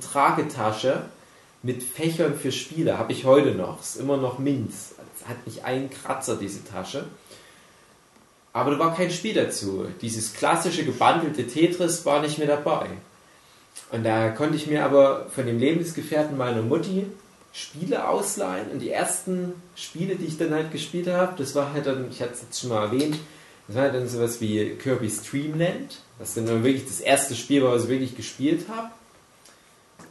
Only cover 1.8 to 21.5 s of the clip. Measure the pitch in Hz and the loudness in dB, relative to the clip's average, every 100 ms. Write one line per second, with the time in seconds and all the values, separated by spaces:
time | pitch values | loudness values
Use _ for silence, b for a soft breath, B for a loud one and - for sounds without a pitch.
1.8 | - - 165 160 151 - 131 - - 160 | -6 -2 -2 2 0 0 -2 -4 -6 0
2.8 | 135 98 - 117 131 139 131 92 90 - | 0 2 0 0 8 8 8 2 -2 -6
3.8 | - 110 135 139 127 127 139 131 101 - | -10 -4 0 0 0 -2 0 0 -2 -8
4.8 | - - - - - 117 - - - 131 | -14 -18 -20 -16 -12 -12 -12 -10 -4 -2
5.8 | 135 - - 135 - 104 98 95 - 95 | -4 -8 -6 -6 -2 -4 -4 -10 -10 -10
6.8 | 92 139 165 - B B B B B B | -6 -8 -8 -14 B B B B B B
7.8 | B B _ - _ _ _ 117 131 143 | B B _ -20 _ _ _ -2 0 2
8.8 | 165 165 175 - 214 175 117 - 98 95 | 2 2 -2 -2 -2 0 0 -2 -4 -4
9.8 | 98 - 117 110 107 - 147 165 180 165 | -6 -6 -6 -4 -6 -2 2 2 0 -2
10.8 | 127 117 - 170 156 - 117 151 175 175 | -2 4 4 4 2 -2 -4 2 2 2
11.8 | 170 - 143 147 151 156 147 147 160 147 | 0 0 2 2 2 0 0 2 2 -2
12.8 | - 95 - - B B B B B B | -2 -8 -16 -20 B B B B B B
13.8 | - 117 113 110 113 113 151 156 151 151 | -8 -2 2 2 2 2 0 0 0 2
14.8 | 139 139 135 - - - 120 117 135 170 | 6 8 8 6 -4 -4 -2 2 2 2
15.8 | 165 - - 151 151 135 123 113 113 160 | 0 -6 -2 0 0 0 -2 0 2 0
16.8 | 196 190 202 - - - - - - 147 | 0 -2 -4 -8 -20 -20 -18 -14 -12 -8
17.8 | 185 - - 190 202 - 185 185 214 139 | -2 -2 0 0 0 -2 -2 -4 -4 -6
18.8 | 117 - 170 - 190 185 180 180 - - | -4 -2 0 -2 -2 -2 -2 -6 -14 -16
19.8 | - 160 190 170 160 156 156 156 156 147 | -12 -4 -2 -2 -4 -2 0 0 -2 -4
20.8 | - 175 180 180 180 - 127 | -6 -4 0 2 2 0 -2